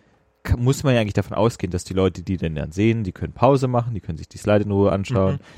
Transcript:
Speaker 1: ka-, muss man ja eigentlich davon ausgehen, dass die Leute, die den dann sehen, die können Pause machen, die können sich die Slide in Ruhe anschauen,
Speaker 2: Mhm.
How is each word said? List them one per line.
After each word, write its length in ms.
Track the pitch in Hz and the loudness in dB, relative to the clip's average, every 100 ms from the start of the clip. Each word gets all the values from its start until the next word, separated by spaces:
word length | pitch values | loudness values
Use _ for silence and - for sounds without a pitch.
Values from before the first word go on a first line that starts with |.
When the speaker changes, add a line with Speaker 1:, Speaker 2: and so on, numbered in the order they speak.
| _ _ _ _ | _ _ _ _
Speaker 1:
ka-, 120 | - 117 | -2 0
muss 280 | 123 139 | 2 2
man 100 | 139 | 2
ja 60 | 123 | 2
eigentlich 140 | 104 | 2
davon 220 | 101 - - | 0 -2 0
ausgehen, 340 | 113 - 90 | 0 0 -6
dass 140 | 87 | -6
die 100 | - | -4
Leute, 280 | 92 95 87 | 0 0 0
die 140 | 87 90 | -6 -4
den 180 | 82 | -4
dann 180 | 76 73 | -4 -6
sehen, 300 | 85 113 113 | 0 2 2
die 80 | 98 | -2
können 200 | - 80 | -6 -8
Pause 340 | - 127 139 131 | 0 4 4 2
machen, 260 | 120 117 | 0 -2
die 60 | 110 | -6
können 160 | - 78 | -8 -10
sich 100 | - | -12
die 100 | - | -6
Slide 260 | 104 104 | 2 2
in 60 | 104 | 2
Ruhe 220 | 98 98 | 2 2
anschauen, 420 | 98 95 113 95 92 | 2 0 0 0 0
Speaker 2:
Mhm. 20 | - | -8